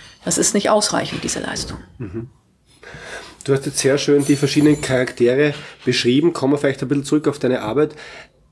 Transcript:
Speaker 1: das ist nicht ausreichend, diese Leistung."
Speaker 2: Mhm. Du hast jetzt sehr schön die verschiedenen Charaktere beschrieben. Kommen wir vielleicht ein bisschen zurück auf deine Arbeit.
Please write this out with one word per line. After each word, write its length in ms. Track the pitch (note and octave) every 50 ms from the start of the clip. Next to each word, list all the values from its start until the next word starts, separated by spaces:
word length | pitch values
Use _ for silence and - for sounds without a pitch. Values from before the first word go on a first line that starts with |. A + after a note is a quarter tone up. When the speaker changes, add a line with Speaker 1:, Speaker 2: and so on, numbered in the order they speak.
| - - - _ -
Speaker 1:
das 140 | F3+ E3+ -
ist 160 | - - -
nicht 160 | G3+ G3 -
ausreichend, 540 | G#3+ G#3+ G#3+ - - - - - - - -
diese 160 | - - -
Leistung." 380 | - - - - - - - - - - - -
Speaker 2:
Mhm. 320 | B2 F#2+ E2+ A2+ A#2 B2+ - _ _ _ _ _ _ _ _ _ - - - - - - - - - - - - -
Du 80 | - C#3
hast 120 | C3+ -
jetzt 140 | D3+ C3+ -
sehr 180 | - C3+ C3+ C#3+
schön 280 | - - C#3+ C#3+ C#3
die 100 | C#3 D3
verschiedenen 460 | C#3 - C3+ - D3+ C#3+ D3+ D3+ D3
Charaktere 720 | - - C3 B2 B2+ B2 - - A#2+ A#2 B2+ C3+ D3 D3+ C#3+ - - - - - -
beschrieben. 480 | B2+ B2 - - A#2+ B2 C#3 D#3 E3+ E3+
Kommen 200 | - - C3 D3
wir 40 | C#3+
vielleicht 240 | - C#3 C3 - C#3+
ein 60 | B2
bisschen 160 | C#3+ C#3+ C#3
zurück 220 | - D3+ D3+ D3+ D3+
auf 120 | C3+ -
deine 220 | - B2 B2+ B2
Arbeit. 340 | - G#2+ A2 C#3 D3+ D3+ - - - - - - - - _ _ _ _